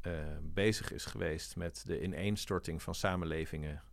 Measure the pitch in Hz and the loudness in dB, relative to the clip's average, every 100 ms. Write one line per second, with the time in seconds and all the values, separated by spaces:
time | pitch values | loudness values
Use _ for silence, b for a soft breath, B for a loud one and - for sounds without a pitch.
0 | 85 82 76 76 78 85 104 107 - - | -2 -2 -2 -2 -2 4 6 4 0 -4
1 | - - 85 80 - - 85 - - 82 | -6 0 0 0 -4 -4 -4 -4 -2 0
2 | 87 76 98 104 - 92 - 82 - 85 | 0 0 0 0 2 0 0 -4 -2 0
3 | 101 90 85 80 80 78 76 76 - | 2 2 2 0 0 -2 -4 -6 -10